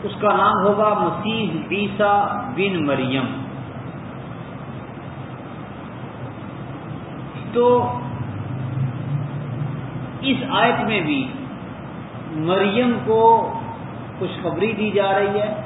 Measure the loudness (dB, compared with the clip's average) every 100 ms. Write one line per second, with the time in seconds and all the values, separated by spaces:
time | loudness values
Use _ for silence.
0 | -6 0 2 6 4 6 4 6 4 4
1 | 0 0 -2 0 0 -2 -2 0 0 2
2 | 4 4 2 -2 -4 0 2 2 2 2
3 | 2 0 0 -4 -6 -8 -10 -10 -10 -10
4 | -10 -10 -10 -10 -10 -10 -10 -10 -10 -12
5 | -12 -10 -10 -10 -12 -12 -12 -12 -12 -10
6 | -10 -10 -10 -10 -10 -10 -10 -10 -10 -10
7 | -8 -10 -10 -8 -2 4 6 6 4 -2
8 | -4 -4 -6 -6 -6 -4 -4 -2 -2 -2
9 | -4 -2 -2 -6 -6 -4 -4 -4 -6 -8
10 | -8 -4 0 0 2 4 4 4 2 0
11 | 2 0 0 -6 -8 -10 -10 -10 -10 -10
12 | -10 -10 -8 -2 2 4 4 4 4 2
13 | 4 8 10 8 4 -4 -6 -8 -10 -10
14 | -10 -6 -6 -2 -4 0 0 2 0 2
15 | 4 4 2 2 0 -2